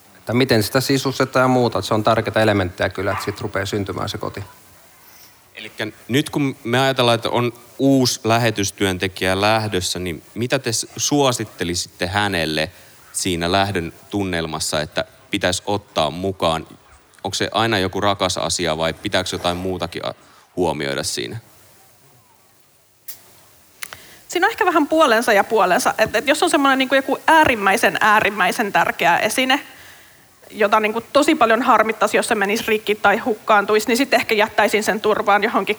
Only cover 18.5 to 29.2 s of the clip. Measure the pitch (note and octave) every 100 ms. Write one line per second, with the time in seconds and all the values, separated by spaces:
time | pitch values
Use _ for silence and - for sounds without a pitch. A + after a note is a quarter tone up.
18.5 | - E2+ D#2 E2 D#2+ G#2+ G2 F#2 F2 F2
19.5 | F2 F#2 F2+ E2+ - A#1+ - _ - _
20.5 | - E2+ C#2+ C#2 C#2 - - A1+ A2+ -
21.5 | _ _ _ _ _ _ _ _ _ _
22.5 | _ _ _ _ _ - - - - -
23.5 | _ _ _ - - - - - F4+ G4
24.5 | A4+ F4+ E4 D4 D#4+ D4+ A3 A#3+ G3 -
25.5 | A3 F3+ F3+ - - A3 G#3+ B3+ - F4
26.5 | E4 C#4 C4 C4 C#4 C#4 C4 - D#4+ D#4
27.5 | A3+ G3 G3 G#3+ E3 G#3+ G#3+ G3+ G3 F#3
28.5 | A#3 G#3 F3 E3+ - E3+ E3+